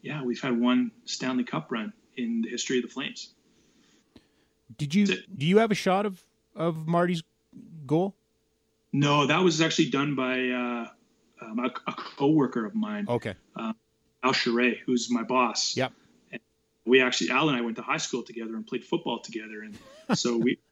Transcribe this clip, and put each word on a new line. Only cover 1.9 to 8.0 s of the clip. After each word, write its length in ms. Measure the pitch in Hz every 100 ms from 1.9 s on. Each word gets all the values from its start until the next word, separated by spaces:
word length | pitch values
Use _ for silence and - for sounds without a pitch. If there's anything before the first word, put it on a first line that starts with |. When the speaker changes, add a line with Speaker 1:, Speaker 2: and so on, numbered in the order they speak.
| - _ -
Speaker 1:
in 260 | 117 117
the 60 | 113
history 300 | 117 - 127
of 60 |
the 40 | 120
Flames. 460 | - 143 - - _ _ _ _ _ _ _ _ - _ _ _ _ _ 113
Speaker 2:
Did 180 | 147
you, 120 | 175 202
Speaker 1:
That's 140 | -
it. 180 | - -
Speaker 2:
do 60 | 151
you 120 | 202
have 120 | 226
a 20 |
shot 320 | 208 190 185 208
of, 180 | 185 _ _ _
of 320 | - 165 160 160
Marty's 380 | 170 180 170 - _ _ - - 160 135
goal? 280 | 156